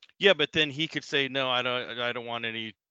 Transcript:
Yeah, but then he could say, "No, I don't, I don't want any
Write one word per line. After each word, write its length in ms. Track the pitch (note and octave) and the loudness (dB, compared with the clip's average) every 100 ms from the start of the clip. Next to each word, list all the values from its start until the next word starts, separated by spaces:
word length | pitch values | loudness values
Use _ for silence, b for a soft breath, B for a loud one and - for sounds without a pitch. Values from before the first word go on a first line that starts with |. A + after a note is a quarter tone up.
| - _ | -20 _
Yeah, 140 | G3 | 4
but 200 | D#3+ D3 | 6 4
then 180 | D#3+ D3+ | 2 0
he 180 | C3+ D#3+ | 0 -4
could 160 | D3 | -4
say, 240 | - D3 C3+ | -2 0 0
"No, 220 | C3+ C3 | 0 0
I 100 | B2 | 2
don't, 360 | B2 B2 A#2 A#2 | 0 -2 -4 -4
I 120 | A#2+ | -4
don't 120 | A#2+ A#2 | -4 -6
want 180 | A#2 A#2 | -6 -4
any 280 | A2+ A2+ - _ | -6 -8 -12 _